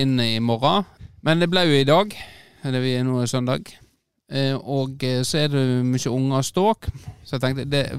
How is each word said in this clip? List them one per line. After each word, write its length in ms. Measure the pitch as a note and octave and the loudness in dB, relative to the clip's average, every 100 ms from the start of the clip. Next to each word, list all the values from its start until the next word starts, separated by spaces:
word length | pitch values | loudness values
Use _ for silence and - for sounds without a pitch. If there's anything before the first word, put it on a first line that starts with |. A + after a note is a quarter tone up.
inn 180 | C3+ B2+ | 0 2
i 200 | A#2 A2+ | 0 0
morgen, 460 | A#2 A2+ C#3 G3 F#3 - - - | 0 0 2 2 -2 -12 -20 -6
men 160 | D3+ E3 | 0 2
det 100 | F3 | 2
ble 120 | F#3 E3+ | 2 4
jo 140 | C#3+ | 4
i 40 | |
dag, 300 | C3+ E3 G#3 - - - - _ | 6 4 2 -6 -16 -20 -20 _
eller 180 | C#3 B2+ | -4 -2
vi 120 | B2+ B2+ | 0 0
er 80 | |
nå 200 | C3 B2+ A#2+ | 0 0 0
søndag. 400 | C3 B2 C3+ - - - _ _ _ _ | -2 -2 -4 -6 -20 -20 _ _ _ _
Eh, 220 | C#3 C3+ | -2 -2
og, 500 | C3+ - C#3 C3 C3+ | -2 -4 -4 -4 -4
eh, 180 | B2+ B2+ | -2 -2
så 140 | B2+ D#3 | 0 0
er 40 | D3 | 0
det 340 | C#3+ C3 B2 B2+ | 2 2 2 0
mye 260 | B2+ C3 | 0 -2
unger 260 | B2+ C3+ C3+ | 0 0 0
og 60 | C3+ | 0
ståk, 440 | F#3 G#3 G#3+ - - - - - | 0 0 0 -6 -8 -14 -18 -10
så 60 | C3 | -4
jeg 20 | |
tenkte, 280 | C3 C3+ C#3 | -2 -4 -2
det, 200 | C#3+ B2+ | -2 -2